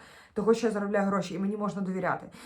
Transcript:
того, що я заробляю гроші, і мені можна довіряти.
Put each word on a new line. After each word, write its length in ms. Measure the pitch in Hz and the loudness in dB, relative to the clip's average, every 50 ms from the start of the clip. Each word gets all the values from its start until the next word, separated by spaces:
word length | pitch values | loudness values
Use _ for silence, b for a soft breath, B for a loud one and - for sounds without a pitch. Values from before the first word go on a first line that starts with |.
| B B B B B B B | B B B B B B B
того, 200 | 214 185 214 226 | 0 4 4 4
що 120 | 226 247 | 4 4
я 60 | 220 | 0
заробляю 340 | 196 208 202 202 208 202 196 | 0 0 -2 0 0 2 2
гроші, 280 | 196 196 190 - - - | 2 2 0 0 -2 -4
і 40 | 185 | -2
мені 180 | 196 196 214 | -2 -2 -2
можна 260 | 208 208 190 156 202 | -2 -2 -2 -2 -2
довіряти. 440 | 190 185 190 185 175 160 135 - - - B B B | -4 -2 -2 -2 0 -2 -2 -2 -6 -14 B B B